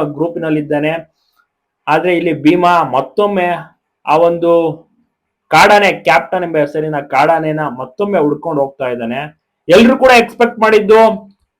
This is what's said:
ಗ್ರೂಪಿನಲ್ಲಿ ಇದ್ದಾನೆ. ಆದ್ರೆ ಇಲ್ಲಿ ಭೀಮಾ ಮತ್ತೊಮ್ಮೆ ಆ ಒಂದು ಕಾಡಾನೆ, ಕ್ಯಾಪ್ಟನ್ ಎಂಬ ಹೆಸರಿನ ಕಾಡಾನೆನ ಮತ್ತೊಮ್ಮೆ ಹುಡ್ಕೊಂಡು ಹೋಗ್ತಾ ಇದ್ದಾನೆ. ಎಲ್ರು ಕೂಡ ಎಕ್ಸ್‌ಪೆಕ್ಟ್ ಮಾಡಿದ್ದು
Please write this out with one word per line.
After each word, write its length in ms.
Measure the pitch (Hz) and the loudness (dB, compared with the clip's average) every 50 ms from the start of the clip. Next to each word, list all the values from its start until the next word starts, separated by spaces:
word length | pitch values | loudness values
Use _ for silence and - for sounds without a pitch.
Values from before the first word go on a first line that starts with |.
ಗ್ರೂಪಿನಲ್ಲಿ 580 | 156 147 143 143 160 170 170 165 165 160 156 151 | 0 -2 -4 -4 -6 -6 -4 -6 -6 -4 -4 -4
ಇದ್ದಾನೆ. 560 | 151 143 147 147 147 156 160 165 160 _ _ _ _ _ _ _ _ _ _ _ _ _ _ _ _ - | -4 -4 -4 -2 -2 -2 -4 -6 -8 _ _ _ _ _ _ _ _ _ _ _ _ _ _ _ _ -2
ಆದ್ರೆ 300 | 151 160 160 180 180 170 | -2 0 0 0 -2 0
ಇಲ್ಲಿ 160 | 160 175 160 | -2 -2 -4
ಭೀಮಾ 500 | 143 139 151 175 180 175 175 175 170 - | 0 2 2 2 4 2 2 2 2 0
ಮತ್ತೊಮ್ಮೆ 680 | - - 131 135 - - - 208 208 202 190 180 175 175 151 156 - _ _ _ _ _ _ _ | -2 -2 -4 -4 -4 -2 -2 -2 -2 0 -2 -2 -2 -4 -6 -8 -14 _ _ _ _ _ _ _
ಆ 120 | - 147 156 | 0 2 2
ಒಂದು 560 | 170 170 170 170 165 170 170 170 165 160 151 - - _ _ _ _ _ _ _ _ _ _ _ _ - | 2 2 0 0 0 2 2 2 0 -2 -4 -8 -12 _ _ _ _ _ _ _ _ _ _ _ _ -2
ಕಾಡಾನೆ, 440 | - 156 180 202 208 208 202 190 | 2 2 4 4 4 4 2 2
ಕ್ಯಾಪ್ಟನ್ 520 | 160 - - 175 156 170 - - - 185 180 | -2 -2 0 0 0 0 0 -2 -4 -6 -4
ಎಂಬ 140 | 170 160 156 | -4 -2 -2
ಹೆಸರಿನ 420 | 147 147 - 160 151 156 151 143 | -2 -2 -4 -6 -6 -4 -6 -6
ಕಾಡಾನೆನ 600 | 143 - - 131 147 156 165 160 160 156 151 156 | -6 -4 0 0 2 2 2 0 -2 -4 -4 -4
ಮತ್ತೊಮ್ಮೆ 600 | 151 143 120 127 131 123 - - 202 202 196 175 | -6 -6 -8 -10 -12 -12 -8 -6 -4 -2 -2 0
ಹುಡ್ಕೊಂಡು 420 | 151 147 147 - - 165 160 143 | 0 0 -2 -4 -6 -6 -4 -4
ಹೋಗ್ತಾ 260 | 139 135 - - 135 123 | -4 -4 -6 -8 -8 -6
ಇದ್ದಾನೆ. 560 | 123 117 117 113 120 135 147 151 - _ _ _ _ _ _ - | -6 -6 -6 -8 -8 -8 -10 -12 -14 _ _ _ _ _ _ 2
ಎಲ್ರು 280 | 165 202 226 233 262 - | 4 4 4 4 4 2
ಕೂಡ 120 | 254 254 247 233 | 4 4 4 4
ಎಕ್ಸ್‌ಪೆಕ್ಟ್ 420 | 226 - - - 233 220 - 226 | 2 0 -2 -2 -2 -2 -2 0
ಮಾಡಿದ್ದು 680 | 220 214 220 208 202 196 220 220 226 214 202 196 - - _ _ _ _ _ _ | 0 2 2 2 4 4 4 4 4 4 2 -2 -8 -16 _ _ _ _ _ _